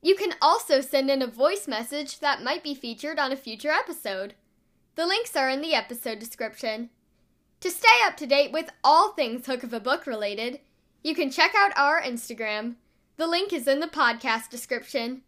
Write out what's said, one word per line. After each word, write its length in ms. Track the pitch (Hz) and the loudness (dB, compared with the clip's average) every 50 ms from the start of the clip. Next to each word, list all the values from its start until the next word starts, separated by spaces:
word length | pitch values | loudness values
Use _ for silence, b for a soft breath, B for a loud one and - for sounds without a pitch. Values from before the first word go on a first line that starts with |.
You 140 | - 320 392 | 4 4 4
can 200 | - 403 370 - - | 4 2 -4 0 4
also 380 | - 302 349 466 - - 302 269 | 4 4 4 4 4 4 2 2
send 300 | - - - 277 269 269 | 2 2 0 2 2 4
in 120 | 277 269 | 2 0
a 60 | 262 | 0
voice 400 | 240 233 220 262 320 392 403 - | -4 0 2 2 2 2 0 -4
message 520 | - 240 214 226 233 285 294 294 277 - - | -4 -4 -4 -4 -4 -6 -6 -6 -8 -10 -2
that 240 | - 285 277 - - | 0 0 0 0 -2
might 200 | 254 254 349 - | -4 -4 -4 -4
be 120 | 294 285 | -8 -10
featured 440 | 269 - 240 226 - - 294 320 302 | -8 -8 -10 -10 -6 -8 -6 -2 -2
on 140 | 285 262 269 | -2 -2 -2
a 40 | |
future 340 | 269 - 226 220 214 - 294 | -6 -8 -12 -12 -6 -2 0
episode. 640 | 311 339 - - 330 - - 214 196 190 196 202 - _ _ _ _ _ _ _ _ _ _ _ _ | 0 0 0 -4 -10 -10 -8 -6 -6 -6 -8 -10 -12 _ _ _ _ _ _ _ _ _ _ _ _
The 100 | - 330 | -4 -2
links 300 | 349 381 440 466 - - | 0 0 -2 -2 -2 -2
are 140 | 294 269 262 | 0 0 0
in 100 | 262 269 | 0 -2
the 120 | 302 330 311 | -2 0 0
episode 460 | 240 220 - 247 233 - 240 220 208 | -2 -2 -4 -12 -10 -8 -8 -8 -8
description. 680 | 226 233 - - 233 220 214 - - 226 214 220 240 233 _ _ _ _ _ _ _ _ _ _ _ _ _ _ | -10 -16 -10 -8 -8 -8 -8 -8 -6 -6 -6 -6 -10 -12 _ _ _ _ _ _ _ _ _ _ _ _ _ _
To 100 | - 370 | -6 -6
stay 320 | 339 - - 480 453 480 453 | -6 2 6 6 6 6 4
up 100 | 370 - | 0 0
to 80 | - 294 | -4 -2
date 260 | 240 277 277 285 - | 0 2 2 2 2
with 180 | 240 311 320 - - _ - | 0 -6 -6 -6 -12 _ 4
all 280 | 269 302 330 392 403 | 6 6 6 6 4
things 340 | - - 277 226 226 254 247 | 0 -2 -2 -2 -2 -8 -4
Hook 180 | 262 262 247 269 | -6 -6 -6 -4
of 100 | 233 233 | -8 -8
a 60 | 233 | -6
Book 280 | 202 247 277 339 - | -2 -2 -2 -2 -2
related, 540 | 294 240 214 208 208 208 208 226 240 254 294 _ _ _ _ _ _ _ _ _ | -8 -6 -4 -4 -4 -4 -4 -6 -8 -8 -10 _ _ _ _ _ _ _ _ _
you 120 | 294 320 | -4 -2
can 160 | 349 320 269 | 0 -2 -2
check 220 | 269 - 320 359 - | 4 4 4 4 6
out 220 | 415 403 403 - | 4 4 4 4
our 240 | - 277 285 311 330 | 4 4 4 4 2
Instagram. 760 | - 254 240 233 - - 240 226 226 214 214 214 214 240 233 _ _ _ _ _ _ _ _ | 0 -2 -8 -8 -8 -10 -10 -8 -6 -4 -4 -4 -6 -8 -10 _ _ _ _ _ _ _ _
The 100 | - 320 | -4 -2
link 240 | 330 339 349 381 403 | 0 0 0 -2 -2
is 160 | 359 302 233 | -4 -2 2
in 140 | 277 269 285 | 2 2 2
the 60 | 320 | 0
podcast 600 | 339 - 302 277 240 226 233 - 262 220 226 226 - | -4 0 2 2 2 2 0 -2 -2 -2 -2 -2 -10
description. 760 | 247 240 - - 254 233 - - - 262 233 233 254 262 _ | -14 -14 -6 -6 -6 -6 -6 -6 -4 -4 -4 -4 -8 -10 _